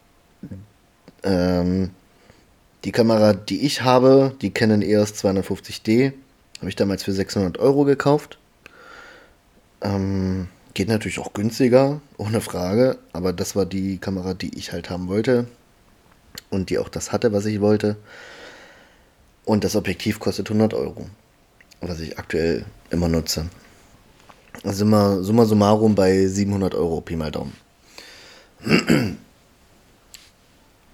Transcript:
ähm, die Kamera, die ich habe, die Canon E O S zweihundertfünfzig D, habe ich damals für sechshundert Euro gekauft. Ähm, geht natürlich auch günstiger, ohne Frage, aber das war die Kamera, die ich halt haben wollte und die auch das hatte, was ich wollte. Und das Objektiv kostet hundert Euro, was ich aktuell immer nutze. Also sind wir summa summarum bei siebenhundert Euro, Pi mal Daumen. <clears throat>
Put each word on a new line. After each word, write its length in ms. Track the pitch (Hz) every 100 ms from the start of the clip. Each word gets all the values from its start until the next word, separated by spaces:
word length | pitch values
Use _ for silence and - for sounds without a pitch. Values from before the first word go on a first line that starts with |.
| _ _ _ _ - 95 101 _ _ _ - _
ähm, 680 | 98 92 90 90 87 92 92 - _ _ _ _ _ _ _ _
die 80 | 101
Kamera, 400 | 110 113 110 107
die 340 | 101 - 95 143
ich 160 | -
habe, 540 | 123 127 131 135 135 131
die 120 | 101
Canon 280 | - 110 107
E 140 | 98 104
O 60 |
S 120 | 104
zweihundertfünfzig 680 | - 101 95 92 98 - -
D, 300 | - 113 135 135 _ _ _ -
habe 100 | 92
ich 80 | -
damals 260 | 101 95
für 100 | -
sechshundert 460 | 98 95 104 92 -
Euro 260 | 123 139
gekauft. 540 | 143 135 143 147 - - _ _ - - - - - - _ _ _ _ _ _
Ähm, 680 | 104 98 98 98 95 92 90 _ _
geht 140 | - 98
natürlich 300 | 113 101 -
auch 140 | -
günstiger, 680 | - 107 113 131 123 139 147 - -
ohne 240 | 104 110
Frage, 580 | - 90 90 107 131 127 _
aber 200 | 85 92
das 240 | 90 95 98
war 100 | 90
die 320 | 95 98 92
Kamera, 360 | - 95 92
die 220 | 92 - -
ich 160 | -
halt 160 | 87 -
haben 200 | 90 90
wollte 400 | 101 113 123 123 - _ _ _ _ _ _ _ - _
und 200 | 98 90
die 80 | -
auch 100 | -
das 220 | - -
hatte, 220 | 104 117
was 120 | 101 107
ich 140 | 107
wollte. 360 | 101 107 104 104 - - - - - - - - _ _ _ _ _ _
Und 200 | - 107
das 100 | 95
Objektiv 460 | 104 98 90 110 101
kostet 280 | 101 98 95
hundert 260 | 107 110
Euro, 320 | - - - - - _ _ _ _ _ _
was 180 | 87 82
ich 200 | 80 -
aktuell 480 | - 82 82 62 104 - -
immer 180 | 85 85
nutze. 380 | 82 80 - 82 - - - _ _ _ _ - - _ -
Also 160 | 98 98
sind 120 | 104
wir 340 | 107 101 95
summa 200 | 92 113
summarum 500 | 110 107 101 107 110 101
bei 300 | 95 95 95
siebenhundert 480 | 98 101 98 92 -
Euro, 240 | 85 80
Pi 160 | - 82
mal 160 | 78
Daumen. 240 | - 69 - _ _ _ - - - - - _ _
<clears throat> 520 | 117 - - 285 98 - - _ _ _ _ _ _ _ _ - - _ _ _ _ _ _